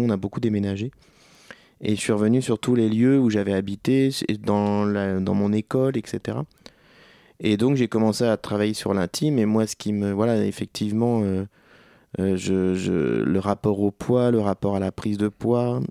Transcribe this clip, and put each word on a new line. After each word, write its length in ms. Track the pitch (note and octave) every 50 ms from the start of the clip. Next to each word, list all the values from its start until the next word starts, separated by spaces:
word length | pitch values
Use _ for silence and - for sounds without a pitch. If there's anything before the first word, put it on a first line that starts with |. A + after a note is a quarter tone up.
| A#2+
on 60 | A#2
a 60 | G#2
beaucoup 240 | F#2+ G2 G2+ - -
déménagé. 500 | A#2+ A2+ G#2+ G2+ G2+ G2+ G2 G2 A2 C3+ - _ _ _ _ _ _ - - - - - - - _ _ _ - -
Et 120 | - G#2+
je 40 | F#2+
suis 120 | - -
revenu 280 | A2 G#2 G#2 G#2+ A#2 C3
sur 180 | B2+ - A2+ -
tous 160 | - B2 B2
les 120 | A#2+ A2 A2
lieux 300 | A2 A2+ A#2+ C3 C#3 C#3
où 100 | B2+ A2+
j'avais 240 | G#2+ G#2 G2+ G2
habité, 580 | G2 F#2+ G2 G2 G2+ - - C3 C3 C3+ C3+ C3+ C3+ - - - G#2 G#2
dans 460 | G#2+ G#2+ G#2 G#2 G#2 G#2 G#2 G#2 G#2
la, 340 | G#2 G2+ G2+ G2 G2 F#2+ F#2+
dans 160 | F#2+ G2 G2
mon 180 | G2+ G2+ G2+
école, 440 | G#2 G#2+ G#2+ - - C3 C3 C3+ C3
et 60 | A#2 -
cetera. 380 | - - G#2+ - A2+ G#2+ B2+ D3+ - _ _ - - _ _ _ _ - - - - - - _ _ _ -
Et 160 | - G#2+ G#2
donc, 180 | G2+ A#2 C3 C#3+
j'ai 140 | C3 B2 A2
commencé 340 | - A2 A2 A2 G#2 -
à 140 | B2 A#2 A2
travailler 360 | - - - G#2+ G#2 G#2 G#2+
sur 220 | G#2+ - - G#2 G2
l'intime. 460 | G2 F2+ F2+ - - - D3+ D3 B2
Et 60 | G#2+
moi, 200 | G#2+ G#2+ A2 A2
ce 80 | G#2+ -
qui 180 | - - G#2+
me, 200 | G#2 G2+ G2+ G2+
voilà, 340 | G2 G2 A2 A#2+ A#2 G#2+ G#2
effectivement, 760 | G2+ F#2+ - F#2+ - - - G#2+ G#2 G#2 A2 A#2 A#2+ A#2+ A2+ G#2
euh, 200 | G2 F#2+ F#2+ G2 G#2 _ _ _ _ - - - - - _ _ _ - -
euh, 160 | F#2+ G2 F#2+
je, 380 | F#2 F#2 F#2+ F#2+ F#2+ F#2 F#2 F#2
je, 180 | F#2 F#2+ F#2+
le 460 | F2+ E2 C#2+ A#1+ A1+ A1+ A1 C2+ F2+ F#2+
rapport 400 | F#2+ G2+ G2+ - - G#2+ G2+ G2
au 100 | G2+ G2+
poids, 400 | - - - - B2 B2 B2 B2
le 80 | A#2+ A2
rapport 380 | G#2 G2+ F#2+ - - G2+ G2+
à 20 | G2
la 140 | F#2+ G2
prise 260 | - - - A2 G#2 G2+
de 80 | G#2
poids 540 | G#2 - - - A2+ A#2+ A#2+ B2 B2 B2 B2+ C3 -